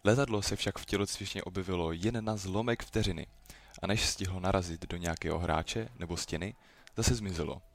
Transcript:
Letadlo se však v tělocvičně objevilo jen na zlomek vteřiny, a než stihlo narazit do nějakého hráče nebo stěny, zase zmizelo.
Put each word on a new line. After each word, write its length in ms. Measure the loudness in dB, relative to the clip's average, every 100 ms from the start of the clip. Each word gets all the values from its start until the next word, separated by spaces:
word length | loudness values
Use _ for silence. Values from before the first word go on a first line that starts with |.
Letadlo 380 | 6 6 4 2
se 140 | 0
však 220 | 0 -2 -4
v 80 |
tělocvičně 580 | -2 0 0 -2 -4 -4
objevilo 480 | -4 -4 0 2 2
jen 340 | 2 0 0
na 120 | -2 -2
zlomek 460 | 0 0 0 0
vteřiny, 440 | 0 0 2 -2 -8 -14 -20 -20 -18 -6
a 60 | 0
než 180 | 2
stihlo 340 | 2 0 -2 0
narazit 460 | 4 4 2 -6
do 120 | -6 -2
nějakého 420 | -2 -2 0 0
hráče 500 | 2 2 2 -4 -4 -8
nebo 180 | -6 -4
stěny, 380 | -4 -4 -4 -8 -20 -20 -10
zase 200 | 0 2
zmizelo. 460 | 2 -2 -2 -2 -4 -12